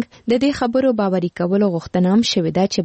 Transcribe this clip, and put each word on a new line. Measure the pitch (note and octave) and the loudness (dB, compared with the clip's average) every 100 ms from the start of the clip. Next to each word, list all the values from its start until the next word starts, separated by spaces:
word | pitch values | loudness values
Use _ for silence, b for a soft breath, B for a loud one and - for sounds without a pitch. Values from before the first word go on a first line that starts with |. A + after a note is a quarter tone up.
| A3+ b - | 0 b -2
د | A#3+ | 0
دې | C#4 C#4 | 0 0
خبرو | B3 B3+ C4 A3 | 0 0 0 0
باوري | G3 F#3 E3+ - | 0 0 -4 -4
کولو | F3 G3+ G#3 E3+ | -2 0 0 -2
غوښتنه | - F3+ F3+ G#3 | -4 0 2 2
هم | A#3 | 2
شوې | - D#3+ E3+ | 0 -2 0
ده | F#3+ | -2
چې | - | -2